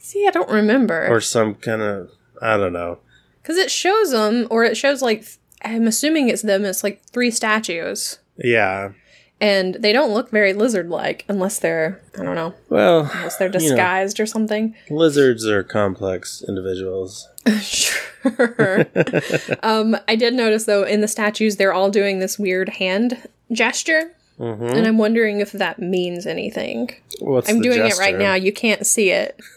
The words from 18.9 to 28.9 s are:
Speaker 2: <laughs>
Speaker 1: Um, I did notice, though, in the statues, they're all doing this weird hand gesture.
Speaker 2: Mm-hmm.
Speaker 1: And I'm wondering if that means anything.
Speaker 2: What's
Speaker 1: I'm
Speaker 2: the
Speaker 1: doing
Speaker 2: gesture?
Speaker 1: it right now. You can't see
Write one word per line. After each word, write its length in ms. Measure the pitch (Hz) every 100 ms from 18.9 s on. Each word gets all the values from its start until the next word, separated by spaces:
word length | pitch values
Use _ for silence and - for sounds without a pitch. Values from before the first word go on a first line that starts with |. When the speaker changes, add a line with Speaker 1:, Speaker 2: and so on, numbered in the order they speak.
Speaker 2:
<laughs> 720 | 185 - - - 156 - -
Speaker 1:
Um, 360 | 220 220 220 220 -
I 80 | 226
did 160 | 240
notice, 320 | 254 226 214
though, 180 | 220 202
in 180 | 196 208
the 60 | 208
statues, 480 | - 208 214 214 202
they're 180 | 196
all 160 | 180 196
doing 300 | 202 202 190
this 180 | 185 -
weird 320 | 202 185 190
hand 580 | - 185 196 240 240 - _ _
gesture. 600 | 233 233 - - 320 330 - _ -
Speaker 2:
Mm-hmm. 240 | 117 110
Speaker 1:
And 220 | 117 127 220
I'm 100 | 220
wondering 440 | 214 233 214 202
if 120 | 202
that 260 | 208 180 -
means 480 | 180 185 175 175 175
anything. 640 | - 208 - - 233 247 - _ -
Speaker 2:
What's 300 | - 131 208
Speaker 1:
I'm 80 | 226
Speaker 2:
the 60 |
Speaker 1:
doing 140 | 240 233
Speaker 2:
gesture? 200 | 220 185
Speaker 1:
it 20 |
right 120 | 196 190
now. 140 | 196
You 180 | 190 190
can't 360 | 214 226 208
see 240 | -